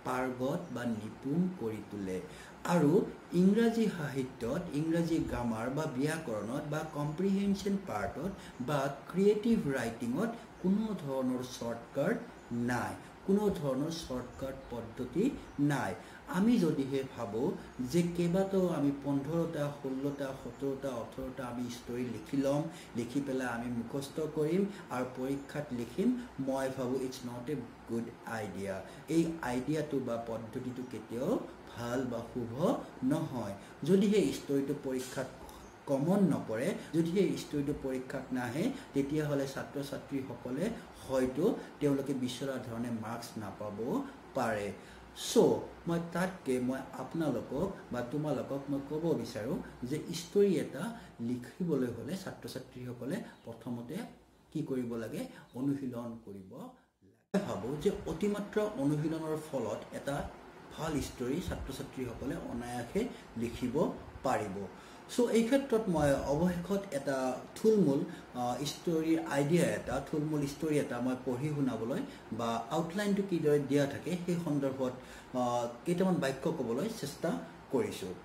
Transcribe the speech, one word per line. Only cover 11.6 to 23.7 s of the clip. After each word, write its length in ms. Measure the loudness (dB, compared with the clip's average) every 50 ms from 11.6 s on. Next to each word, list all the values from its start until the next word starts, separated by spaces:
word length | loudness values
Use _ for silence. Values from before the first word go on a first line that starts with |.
| -4 -4 -4 -6 -8 -6 -2 0 2 2 2 0 -2 -10 -14 -16 -10 -6 -2 0 0 2
নাই, 240 | 2 0 0 -2 -6 -8 -12 -16 -18 -10 2
কোনো 160 | 4 4 6 6 4
ধৰণৰ 420 | 2 4 0 0 2 2 0 -2
শ্বৰ্টকাট 640 | -2 -6 -6 -4 -6 -6 -6 -8 -8 -6 -6 -6 -6 -8 -10 -8
পদ্ধতি 540 | -8 -8 -8 -8 -6 -6 -6 -2 2 2 2 2 2 -2 -10 -10 0 2
নাই। 320 | 4 4 4 2 0 -2 -4 -6 -8 -14 -16 -16 -10
আমি 260 | -2 2 4 6 8 8
যদিহে 440 | 8 6 4 4 2 0 0 0 0 -2 -2 -4
ভাবোঁ 320 | -6 -6 -2 0 0 0 0 0 -2 -8 -12 -6 -6 -4 2
যে 100 | 4 4 4 4 2
কেইবাটাও 480 | 2 2 4 4 4 4 4 4 4 4
আমি 240 | 4 4 4 4 2 2 2 0
পোন্ধৰটা, 600 | 0 2 2 2 2 2 2 2 0 0 0 -2 -2 -2
ষোল্লটা, 500 | -4 -4 -4 -2 0 0 -2 -2 -2 -4 -4 -4 -6 -8
সোতৰটা, 460 | -10 -8 -2 -2 -2 -2 -2 -2 -4 -4 -4 -6
ওঠৰটা 400 | -6 -8 -8 -8 -6 -6 -6 -6
আমি 180 | -6 -4 -4 -4 -4
ষ্টৰি 360 | -6 -8 -8 -6 -4 -4 -2 -4 -4
লিখি 220 | -6 -6 -2 0
ল'ম, 240 | 2 4 4 4 4 2 0 -4 -10 -14 -6 -4
লিখি 240 | -4 -4 0 0 -2 0
পেলাই 200 | 0 0 0 0
আমি 220 | 0 -2 -2 -2 -2